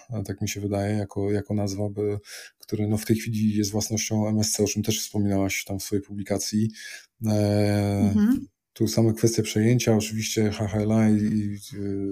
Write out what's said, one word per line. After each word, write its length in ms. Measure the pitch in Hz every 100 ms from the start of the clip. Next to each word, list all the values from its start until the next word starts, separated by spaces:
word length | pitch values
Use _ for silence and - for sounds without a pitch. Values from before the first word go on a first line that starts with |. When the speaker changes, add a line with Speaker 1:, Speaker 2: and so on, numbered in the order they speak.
| -
Speaker 1:
e, 140 | 110
tak 180 | 98 -
mi 80 | 104
się 120 | 104
wydaje, 360 | 101 101 101 107
jako, 340 | 101 - 101
jako 220 | 104 -
nazwa, 360 | 104 101 98 104
by, 300 | 101 104 104 - - - -
który, 280 | - 110 104
no, 100 | 107
w 80 | -
tej 100 | 110
chwili 400 | - 110 110 104
jest 160 | 101
własnością 560 | 107 - 107 - 107 107
M 120 | 107
S 120 | 107
C, 120 | -
o 40 | 101
czym 160 | 107
też 180 | 101 110
wspominałaś 640 | - 107 101 98 98 - -
tam 140 | 98
w 40 |
swojej 200 | - 104
publikacji. 680 | - 101 95 98 - 107 110 - - - - _ 110
E, 720 | 107 104 104 104 104 101 101
Speaker 2:
Mhm. 460 | 101 214 208 - - _ _
Speaker 1:
tu 140 | - 110
same 260 | - 113
kwestie 300 | 110 117 -
przejęcia, 520 | 107 107 110 123 117 110
oczywiście 560 | 104 110 110 - 107
H 160 | 104 107
H 120 | 107
L 120 | 104
A 180 | 110 110
i, 40 |
i, 460 | 107 107 107 104 101 - 101 101 98 98